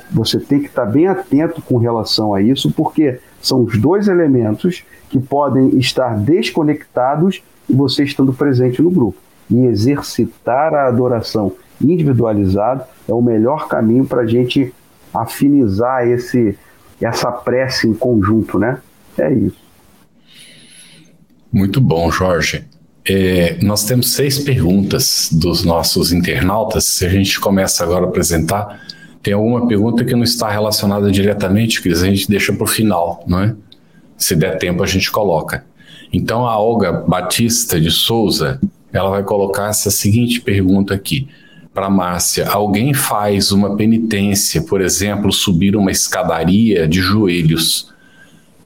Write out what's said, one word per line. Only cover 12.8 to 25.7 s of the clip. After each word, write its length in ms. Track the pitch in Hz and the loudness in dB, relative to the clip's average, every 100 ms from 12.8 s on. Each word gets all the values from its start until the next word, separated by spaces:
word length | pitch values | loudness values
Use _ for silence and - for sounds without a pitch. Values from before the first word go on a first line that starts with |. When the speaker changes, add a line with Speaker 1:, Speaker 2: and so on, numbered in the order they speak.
| - - - | -8 -16 -4
Speaker 1:
é 40 | |
o 80 | 113 | 0
melhor 460 | 120 110 117 151 - | 2 2 2 0 -4
caminho 360 | 143 110 123 | -2 2 2
pra 220 | 131 - 113 | 2 -2 0
gente 460 | 117 123 143 127 - _ _ - | 0 2 0 -2 -6 _ _ -10
afinizar 920 | 107 113 - 143 143 113 95 120 131 120 | -8 -6 0 2 4 2 0 0 0 0
esse, 500 | 120 120 127 110 101 - _ - - | 0 0 0 0 -2 -16 _ -20 -6
essa 300 | 113 113 127 | -4 -2 -4
prece 560 | 120 - 123 131 127 113 | -4 -2 -2 -2 -2 0
em 60 | |
conjunto, 640 | 104 127 113 98 110 95 95 | 0 0 2 2 0 0 -2
né? 200 | 110 143 - _ - - | -2 -4 -12 _ -12 -4
É 140 | 156 | 0
isso. 280 | 135 95 - _ _ _ _ _ _ _ - - - - - - - - _ _ _ _ | 0 -2 -4 _ _ _ _ _ _ _ -20 -20 -20 -20 -20 -20 -20 -20 _ _ _ _
Speaker 2:
Muito 280 | 98 98 131 | 0 2 2
bom, 300 | 135 165 170 | 2 2 0
Jorge. 540 | 165 185 87 - - - _ _ _ | 0 0 0 -2 -6 -10 _ _ _
É, 540 | - 95 92 90 85 82 | -2 0 2 2 0 2
nós 220 | 101 104 | 0 0
temos 280 | - 123 120 | 0 0 0
seis 260 | - 139 131 | 0 0 -2
perguntas 880 | - 127 85 98 - - - - - | 0 0 2 2 2 0 0 -2 0
dos 320 | 80 87 85 | 0 0 0
nossos 480 | 87 | 0